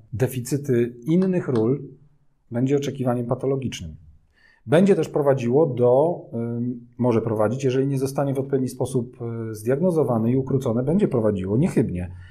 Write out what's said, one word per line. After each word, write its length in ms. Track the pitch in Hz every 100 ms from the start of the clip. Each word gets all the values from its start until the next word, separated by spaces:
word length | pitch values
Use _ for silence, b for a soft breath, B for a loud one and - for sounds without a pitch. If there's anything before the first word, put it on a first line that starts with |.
| -
deficyty 840 | 104 123 127 117 143 143 120 120 - -
innych 420 | 175 190 180 -
ról, 340 | 120 110 147 - - - _ _ _ -
będzie 260 | 117 131 143
oczekiwaniem 500 | 139 135 120 123 120
patologicznym. 720 | 123 131 139 120 - 85 78 - - _ b b b 113
Będzie 280 | 151 196
też 140 | 165 151
prowadziło 580 | 151 139 127 117 135 160
do, 540 | 120 123 127 160 175 -
ym, 520 | 117 117 120 123 127 - -
może 240 | 120 113
prowadzić, 420 | 110 107 107 127
jeżeli 220 | 135 131 139
nie 120 | 135
zostanie 360 | 135 143 139
w 40 | 135
odpowiedni 300 | - 135 127
sposób, 480 | - 123 127 117 - 117 113 113
y, 40 |
zdiagnozowany 760 | 107 110 143 185 160 127 117 113
i 40 | 131
ukrócone, 460 | 135 139 123 113
będzie 260 | 135 185 202
prowadziło 480 | 123 107 98 92 110
niechybnie 540 | 180 - 104 90 90 B B